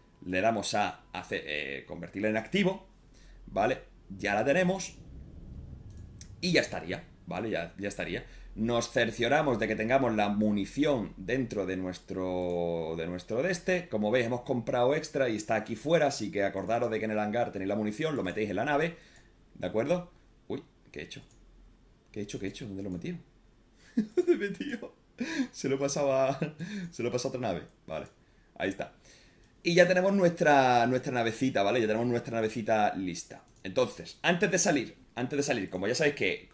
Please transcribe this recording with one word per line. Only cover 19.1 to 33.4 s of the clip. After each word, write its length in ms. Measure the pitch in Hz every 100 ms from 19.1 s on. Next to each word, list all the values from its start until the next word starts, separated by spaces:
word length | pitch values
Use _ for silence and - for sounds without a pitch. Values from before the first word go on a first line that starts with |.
| - - _ -
¿de 120 | - 90
acuerdo? 460 | 104 127 175 175 - _ _ -
Uy, 160 | - - _ -
¿qué 100 | -
he 20 |
hecho? 180 | 82 - - - - - - - _ _ _
¿Qué 100 | -
he 20 |
hecho? 160 | 104 123
¿Qué 60 | 95
he 20 |
hecho? 180 | - 110
¿Dónde 160 | 95
lo 60 | 98
he 40 |
metido? 260 | 90 170 175 - _ _ _ _
<laughs> 260 | _ -
¿Dónde 380 | - 214 - 349
he 180 | 302 202
metido? 440 | 180 285 240 - - _ - 254 311 247
Se 160 | - 139
lo 80 | 135
he 20 |
pasado 340 | 139 147 143
a, 260 | 135 135 135 151 - 175 208 175
se 120 | -
lo 80 | 117
he 20 |
pasado 160 | 120 131
a 100 | 123
otra 20 |
nave. 220 | 120 87 - - -
Vale, 200 | 78 - - _ _ _ -
ahí 140 | 95
está. 240 | 98 - - - - - - _ _
Y 120 | -
ya 120 | 175 175
tenemos 260 | 180 185
nuestra, 760 | 196 180 170 160 139 127 123 117
nuestra 260 | 127 143
navecita, 500 | 123 113 - 131 104
¿vale? 180 | 98 123
Ya 60 | 107
tenemos 220 | 107 123
nuestra 260 | 120 -
navecita 600 | 113 110 117 110 110 104 -
lista. 480 | 92 85 - -